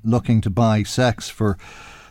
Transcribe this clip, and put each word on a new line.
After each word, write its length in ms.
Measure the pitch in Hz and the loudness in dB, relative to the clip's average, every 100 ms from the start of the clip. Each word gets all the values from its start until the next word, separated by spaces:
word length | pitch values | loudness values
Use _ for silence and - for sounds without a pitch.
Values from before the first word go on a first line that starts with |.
looking 380 | 110 120 - 110 | 0 0 2 2
to 100 | 107 | 2
buy 320 | 95 113 107 | 0 2 2
sex 460 | 101 - 123 107 - | -2 0 0 -2 -8
for 280 | - 107 95 - - - - - | -4 -2 -2 -8 -20 -20 -20 -20